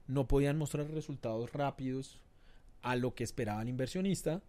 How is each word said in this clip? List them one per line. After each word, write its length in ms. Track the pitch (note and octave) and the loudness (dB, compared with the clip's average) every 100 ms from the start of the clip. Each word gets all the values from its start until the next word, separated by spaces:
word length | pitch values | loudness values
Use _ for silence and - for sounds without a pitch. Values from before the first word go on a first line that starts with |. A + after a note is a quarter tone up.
| - | -2
no 200 | C3+ B2+ | 0 4
podían 300 | C#3+ C#3+ D3+ | 6 6 4
mostrar 320 | D3 D3 D3 | 0 -2 -2
resultados 640 | D#3 - A2 A#2 A2 A#2+ | -4 -4 -4 -2 -2 -2
rápidos 640 | C#3+ C#3+ C#3 C3 C3 C3+ - - - - - - - | -2 -2 0 -2 -2 -6 -12 -20 -20 -20 -20 -20 -8
a 160 | B2 B2+ | 0 2
lo 180 | B2 - | 2 0
que 80 | |
esperaba 380 | A#2 - G#2+ G#2+ | -4 -2 -2 -2
el 80 | A#2 | -2
inversionista 720 | B2+ B2+ F#3 G3 F3+ D#3+ E3 | -2 -2 0 2 2 0 -2